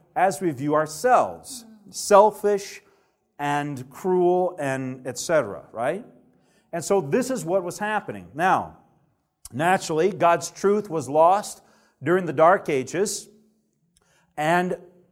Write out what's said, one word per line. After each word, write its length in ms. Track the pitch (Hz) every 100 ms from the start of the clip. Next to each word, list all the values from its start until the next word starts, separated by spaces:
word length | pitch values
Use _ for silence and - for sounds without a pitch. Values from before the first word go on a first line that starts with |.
| _ 156
as 240 | 185 190
we 120 | 180
view 240 | 127 147 151
ourselves, 880 | 151 - 247 220 101 82 - - - - -
selfish 920 | - - 202 214 208 208 202 202 - _ _ _ _ _ -
and 500 | 143 147 147 131 135
cruel 680 | - 190 180 180 180 180 175
and 480 | 139 135 131 131 131
et 100 | 123
cetera, 460 | - 160 107 87 -
right? 340 | - 135 190 - - _ _ _ _ _
And 140 | 170 -
so 160 | 196
this 300 | 143 214 254
is 120 | 247
what 200 | 160 190
was 160 | 175 165
happening. 480 | 208 208 202 104 87 127
Now, 420 | 185 131 80 78 _ _ _ _ _ _ -
naturally, 600 | 117 170 185 - 156 180
God's 400 | 165 170 170 -
truth 400 | - 196 208 208
was 180 | 160 123
lost 540 | 151 165 196 208 - _ _ _ _
during 240 | 135 185 170
the 60 |
Dark 360 | 135 160 202 175
Ages, 600 | 139 127 165 208 - - _ _ _ _ _ _ _ _ _ _ -
and 400 | 151 175 180 180 - _ _